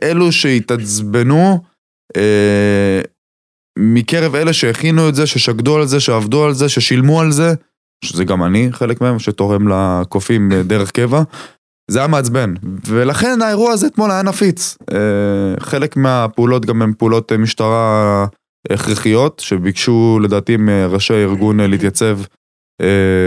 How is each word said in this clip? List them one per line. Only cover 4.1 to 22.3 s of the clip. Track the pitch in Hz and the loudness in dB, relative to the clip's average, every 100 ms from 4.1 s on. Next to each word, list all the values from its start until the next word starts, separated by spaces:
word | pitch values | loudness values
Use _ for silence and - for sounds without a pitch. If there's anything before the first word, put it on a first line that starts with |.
| 165 160 | 0 0
אלה | 170 165 | 0 0
שהכינו | 156 120 113 160 165 160 | 0 0 0 0 2 2
את | |
זה, | 139 151 | 2 0
ששקדו | 127 - 110 120 151 | 0 -2 -2 0 0
על | 147 | 2
זה, | 139 | 0
שעבדו | - 113 104 143 | 0 0 0 0
על | 151 | 0
זה, | 135 143 | 0 0
ששילמו | 135 113 127 135 160 | 0 0 2 2 2
על | 160 | 2
זה, | 143 165 160 _ _ _ _ | 2 0 0 _ _ _ _
שזה | - 82 | -10 -4
גם | 92 92 | -2 0
אני, | 87 98 123 | 0 2 0
חלק | 120 120 117 | -2 -4 -2
מהם, | 127 117 | -2 -2
שתורם | 104 104 101 101 104 | -4 -2 0 0 0
לקופים, | 95 95 90 87 98 - 113 101 | 0 0 -2 -2 -4 0 0 2
אה, | 95 | 0
דרך | 92 104 98 | 0 0 -2
קבע. | - 120 139 156 - - _ _ _ - | -2 0 0 -2 -6 -20 _ _ _ -6
זה | 113 | -2
היה | 143 | 0
מעצבן, | 156 123 123 113 90 95 95 101 | 0 0 -2 -2 -4 -8 -10 -4
ולכן | 113 127 151 233 254 | 0 0 0 -2 0
האירוע | 226 208 233 | 0 0 0
הזה | 220 294 | 0 -2
אתמול | - 214 | 0 0
היה | 190 | 0
נפיץ. | 196 190 202 - - - - | -2 0 0 0 -6 -10 -8
אה, | 95 107 101 101 98 98 95 | -4 -2 0 -2 -2 -2 -6
חלק | - 143 147 - | -6 -4 -4 0
מהפעולות | 131 127 113 - 120 127 110 | 0 2 0 0 0 2 0
גם | 113 | 0
הם | 110 107 | 0 0
פעולות, | 113 113 110 | 0 0 0
אה, | 113 | 0
משטרה | 110 - 110 113 113 107 104 101 101 - _ _ - | -2 -2 -2 0 0 0 0 0 -2 -6 _ _ -6
הכרחיות, | 101 - 107 110 110 143 - | -4 -2 -2 0 2 0 -2
שביקשו | - 98 90 90 - 117 113 110 | -4 -2 -2 -2 0 2 4 2
לדעתי | 104 101 95 117 | 2 0 0 0
מראשי | 107 101 92 95 - | 2 2 0 0 0
הארגון, | 110 101 98 107 107 | 0 0 0 0 2
אה, | 101 | 2
להתייצב, | 98 101 95 113 101 95 | 0 -2 0 -2 -2 -6